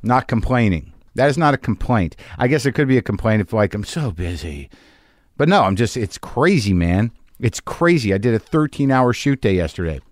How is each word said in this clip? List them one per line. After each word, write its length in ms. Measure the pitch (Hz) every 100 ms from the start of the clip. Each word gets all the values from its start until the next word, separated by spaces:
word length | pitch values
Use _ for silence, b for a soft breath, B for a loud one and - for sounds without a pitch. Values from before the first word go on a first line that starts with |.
Not 240 | - 127 -
complaining. 640 | 117 101 127 113 85 - - -
That 140 | - 139
is 80 | 139
not 160 | 156
a 60 | 135
complaint. 580 | - 104 - 120 90 - B B
I 100 | 123
guess 160 | 147
it 80 | 139
could 160 | - 143
be 80 | 131
a 60 |
complaint 400 | - 101 113 110
if, 100 | 95
like, 220 | 110 104
I'm 100 | 104
so 260 | 101 - 143
busy. 600 | 80 87 85 85 73 69 b b b b b b _
But 140 | 151
no, 120 | 196
I'm 120 | 101 95
just, 220 | 117 -
it's 180 | 104 -
crazy, 560 | - - 160 190 101
man. 400 | 92 85 90 113 - _ -
It's 220 | 117 -
crazy. 540 | - - 170 175 110
I 40 | 98
did 160 | 117
a 40 | 113
thirteen-hour 760 | - 160 151 - 139 131 123
shoot 300 | 117 143 135
day 120 | 107
yesterday. 460 | 92 82 - 85 71 -